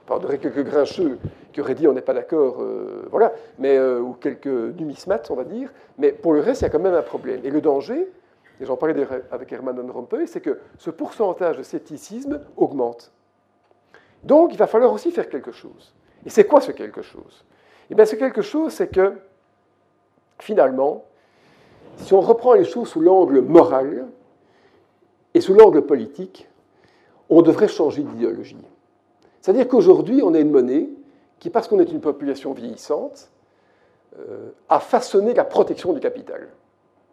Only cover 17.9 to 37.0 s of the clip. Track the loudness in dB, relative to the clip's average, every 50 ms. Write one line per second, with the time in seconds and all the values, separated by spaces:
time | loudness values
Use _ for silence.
17.9 | 4 4 4 4 2 -2 -4 -4 -2 -4 -6 -4 -4 -4 -4 -4 -4 -6 -6 -2
18.9 | 0 0 0 0 0 -6 -14 _ _ _ _ _ _ _ _ _ _ _ _ _
19.9 | _ _ _ _ _ _ _ _ _ -20 -10 -2 2 2 2 2 2 0 -2 -2
20.9 | -2 -6 -12 _ _ _ _ _ _ _ _ _ _ _ _ _ _ _ -20 -20
21.9 | -20 -20 -2 2 2 4 4 4 2 2 4 4 4 4 4 2 -2 -8 -8 -6
22.9 | -4 2 4 4 6 6 4 4 4 2 2 8 8 8 8 8 4 -2 -2 -4
23.9 | -6 -8 -10 -12 -16 _ _ _ _ _ _ _ _ _ _ _ _ _ _ _
24.9 | _ _ _ _ _ _ _ _ -2 -2 0 6 8 10 10 10 8 6 2 2
25.9 | 0 -2 -2 -6 -12 -14 -16 -16 -16 -20 -20 _ _ _ _ _ _ _ _ _
26.9 | _ _ _ _ _ _ _ 4 6 6 8 6 4 4 2 0 2 0 -2 0
27.9 | -2 -4 -8 -8 -6 -4 -4 -4 -4 -6 -12 -16 -20 -20 -20 -20 _ _ _ _
28.9 | _ _ _ _ _ _ _ _ _ _ _ 0 2 2 2 2 2 4 6 6
29.9 | 6 6 4 2 0 2 2 2 2 2 2 4 4 2 2 2 0 -2 -2 -4
30.9 | -10 -16 -20 _ _ _ _ _ _ _ -14 -4 -4 -4 -2 0 2 2 2 0
31.9 | -2 -4 -4 -6 -6 -4 -6 -8 -8 -8 -8 -10 -12 -10 -12 -14 -16 -16 -8 -6
32.9 | -6 -6 -6 -10 -14 -18 -20 _ _ _ _ _ _ _ _ _ _ _ _ _
33.9 | _ _ _ _ -20 -20 -18 -16 -16 -16 -18 -18 -20 _ _ -2 -2 -2 0 0
34.9 | -2 -2 -2 0 0 0 0 2 0 0 -2 0 0 0 0 0 -2 -6 -6 -6
35.9 | -6 -4 -4 -6 -8 -8 -14 -16 -16 -16 -16 -18 -20 _ _ _ _ _ _ _
36.9 | _ _